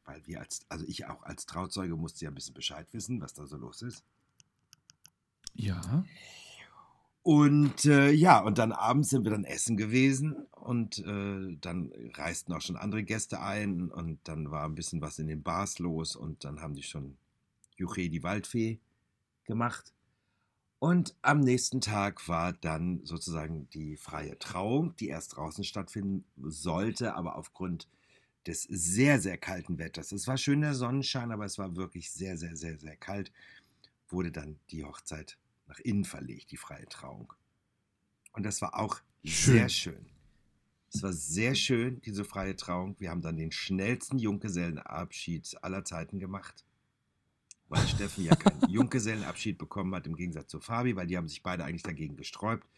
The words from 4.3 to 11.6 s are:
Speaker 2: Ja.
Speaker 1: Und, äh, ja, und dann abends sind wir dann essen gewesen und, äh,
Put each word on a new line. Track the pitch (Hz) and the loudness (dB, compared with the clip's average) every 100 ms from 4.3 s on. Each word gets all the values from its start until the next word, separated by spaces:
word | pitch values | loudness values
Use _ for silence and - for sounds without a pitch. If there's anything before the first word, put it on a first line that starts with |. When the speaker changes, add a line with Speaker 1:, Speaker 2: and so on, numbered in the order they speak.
| _ _ _ _ - _ - - _ _ _ - | _ _ _ _ -20 _ -20 -20 _ _ _ -16
Speaker 2:
Ja. | - 104 87 90 139 190 - - - - - - - - _ _ _ | -6 -2 -2 0 0 0 -8 -20 -20 -20 -20 -20 -20 -20 _ _ _
Speaker 1:
Und, | - 147 147 147 147 - | 8 10 10 10 6 6
äh, | 147 143 139 | 8 10 10
ja, | 151 175 127 | 10 12 10
und | 101 104 | 10 4
dann | 113 | 4
abends | 98 107 131 147 | 2 4 6 6
sind | 135 | 4
wir | 107 | 4
dann | 104 | 0
essen | 82 76 - 107 | -2 -2 0 0
gewesen | 107 123 135 135 151 143 - | 4 6 6 6 0 -4 -10
und, | - - 120 107 - | -14 -4 -2 0 -4
äh, | 87 104 101 98 95 80 | -6 -4 -2 -4 -6 -8